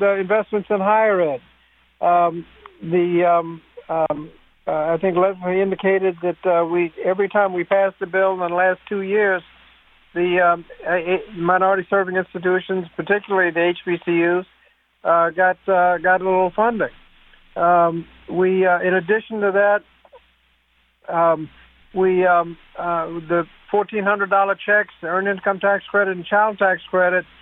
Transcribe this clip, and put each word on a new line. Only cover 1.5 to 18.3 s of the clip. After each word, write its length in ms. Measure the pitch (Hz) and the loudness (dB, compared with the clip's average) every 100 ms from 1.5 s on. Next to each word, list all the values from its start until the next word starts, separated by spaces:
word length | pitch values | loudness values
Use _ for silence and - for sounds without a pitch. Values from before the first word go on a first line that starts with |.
| _ _ _ _ - | _ _ _ _ -4
Um, 440 | 175 175 170 170 165 - 415 - | 2 2 2 -2 -12 -18 -20 -14
the, 420 | 165 175 175 175 | -4 0 2 2
um, 380 | 175 170 165 165 - - - | 2 2 0 -10 -18 -18 -8
um, 420 | 165 156 151 156 - _ _ - | -2 -2 -4 -10 -18 _ _ -6
uh, 60 | |
I 260 | 156 156 165 | -4 -2 0
think 180 | 190 175 | 0 2
Leslie 460 | 190 185 180 185 | 0 0 -2 0
indicated 560 | 196 185 190 190 190 170 | 0 0 0 0 0 -2
that, 220 | 175 165 | -4 -2
uh, 220 | 190 170 165 | 0 0 2
we, 260 | 175 170 - | 0 -2 -4
every 280 | 180 190 196 | -2 -2 0
time 240 | 208 196 | 0 0
we 100 | 180 | -2
passed 340 | 165 196 196 - | -2 0 0 -4
the 80 | 185 | -4
bill 280 | 185 190 | 0 0
in 60 | 185 | 0
the 140 | 175 | -2
last 260 | 175 185 185 - | 0 0 0 -6
two 140 | 202 | -6
years, 420 | 190 208 208 185 - _ _ _ _ _ _ | -2 0 2 0 -6 _ _ _ _ _ _
the, 280 | 170 180 180 | -4 0 2
um, 260 | 175 170 170 - - | 2 0 -4 -10 -4
uh, 60 | |
it, 420 | 180 165 185 - | -2 0 -4 -4
minority 520 | 196 170 185 190 196 175 | -4 0 2 2 0 0
serving 280 | 196 185 185 | -2 0 -2
institutions, 720 | 180 180 180 185 - 190 165 | -4 -4 -2 -2 -2 -6 -6
particularly 560 | - 160 208 202 190 175 | -8 -4 -4 -2 0 0
the 140 | 165 | 0
H 140 | 175 175 - | 0 -2 -4
B 100 | 175 | -6
C 180 | - 170 170 | -2 0 0
Us, 180 | 180 185 _ _ _ _ _ | 0 -6 _ _ _ _ _
uh, 280 | - 170 170 | 0 2 2
got, 260 | 160 185 180 - | 2 0 0 0
uh, 300 | 185 180 175 | 2 2 2
got 240 | 175 185 | 2 2
a 40 | |
little 260 | 185 185 185 | 2 0 0
funding. 360 | 175 226 226 139 - _ _ _ _ _ - | 0 0 0 -4 -8 _ _ _ _ _ -2
Um, 500 | 170 175 170 165 165 - | 2 4 2 0 -10 -16
we, 380 | - | -8